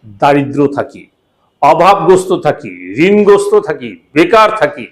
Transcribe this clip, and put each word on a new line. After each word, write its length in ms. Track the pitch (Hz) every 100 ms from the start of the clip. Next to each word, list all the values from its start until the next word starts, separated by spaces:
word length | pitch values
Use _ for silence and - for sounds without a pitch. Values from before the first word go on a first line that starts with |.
| 110 101
দারিদ্র 500 | 143 143 135 135 139 123
থাকি, 300 | 107 - - _ _ _ _ _
অভাবগ্রস্ত 680 | 147 156 180 196 165 185 185
থাকি, 640 | 180 151 135 104 90 90 104 180
ঋণগ্রস্ত 460 | 208 202 202 202
থাকি, 420 | 214 202 143 123 92 _
বেকার 360 | 147 170 226 214
থাকি। 360 | - 143 - 107